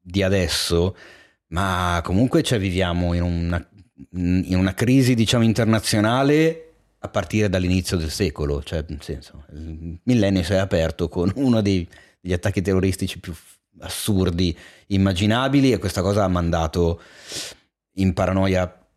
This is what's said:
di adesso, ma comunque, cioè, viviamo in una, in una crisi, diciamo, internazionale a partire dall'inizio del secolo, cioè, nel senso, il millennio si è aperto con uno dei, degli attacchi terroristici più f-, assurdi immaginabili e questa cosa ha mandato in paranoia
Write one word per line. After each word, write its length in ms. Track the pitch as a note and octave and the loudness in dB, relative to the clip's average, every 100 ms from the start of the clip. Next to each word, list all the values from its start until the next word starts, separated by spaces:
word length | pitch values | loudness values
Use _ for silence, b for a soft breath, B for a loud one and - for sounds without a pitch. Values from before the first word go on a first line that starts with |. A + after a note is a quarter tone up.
di 220 | F#2 F#2+ | -6 -2
adesso, 760 | F#2+ G2 E2+ - - E2+ F#2 - B B B B - | 2 2 0 -2 -2 0 0 -4 B B B B -10
ma 520 | E2 G2 F2+ F2+ F2 | -4 -2 -2 -2 -2
comunque, 400 | E2+ F#2 B2+ E3 | 0 0 2 2
cioè, 160 | - A#2+ | 0 0
viviamo 520 | F#2+ F2+ F2+ F2 F2 | 0 0 0 0 0
in 100 | F2 | 0
una, 460 | F2 F2 E2+ F2 - G#2 - - C2+ | 0 -2 -2 -4 -6 -18 -20 -20 -12
in 440 | F2 F2+ F2+ F2+ F#2 | -4 0 0 2 0
una 160 | F#2+ | 0
crisi, 400 | - A2+ C3+ B2 | 0 2 4 4
diciamo, 280 | A#2+ A2 B2 | 2 2 2
internazionale 1200 | A2+ A2 A2 A2 - A2 G#2+ B2 C#3 D3+ D#3+ E3 - _ _ _ | 2 2 2 0 0 0 2 2 2 4 2 0 -10 _ _ _
a 60 | A#2+ | -8
partire 400 | G#2+ F#2+ G#2+ G#2 | -6 -2 0 2
dall'inizio 480 | F#2 F2+ F#2 - F#2 | 2 2 0 0 -2
del 140 | D#2+ | -2
secolo, 520 | - F#2+ - D2 C#2+ | -2 -2 -2 -4 -4
cioè, 220 | - E2 D#2 | -4 -8 -8
nel 120 | D2+ | -10
senso, 440 | - D2 - D2 D2 | -10 -12 -14 -20 -20
il 440 | D2+ D#2+ D#2+ E2 E2+ | -16 -14 -12 -12 -8
millennio 380 | - B2 G2 F#2+ | 0 2 4 2
si 100 | E2 | 2
è 40 | F#2+ | 0
aperto 500 | F#2+ E2+ D#2+ - E2 | 0 0 0 -2 -4
con 240 | F2+ F2 F#2+ | -2 -2 0
uno 260 | C3+ A2+ | 2 2
dei, 260 | G2+ F#2+ E2+ B B B | 2 0 -4 B B B
degli 140 | F2+ | -4
attacchi 260 | F2+ G#2 G2 | -2 -2 -2
terroristici 580 | F2+ F#2+ F#2+ F#2 F#2+ F#2 | 0 0 0 -2 -6 -8
più 140 | - | -12
f-, 240 | E2+ - _ _ - | -16 -18 _ _ -20
assurdi 760 | - - - F#2+ F#2 E2+ F2+ E2 B B B | -12 -8 -2 0 0 0 -2 -4 B B B
immaginabili 840 | G2 G2 F2 G#2+ A#2 C3+ C#3 C3+ | 2 2 2 2 2 2 2 4
e 60 | G#2 | 2
questa 240 | G2 G2 | 0 -2
cosa 220 | F#2 G2+ | 0 2
ha 40 | F#2+ | 2
mandato 720 | F2 E2+ E2 D#2+ F#2 E2+ E2+ B B B B B B B _ _ | 0 0 0 0 0 0 0 B B B B B B B _ _
in 180 | F#2+ F#2+ | -2 0
paranoia 580 | F2+ F#2 F#2+ F#2+ F#2 F2+ - _ | 0 0 0 2 0 -2 -6 _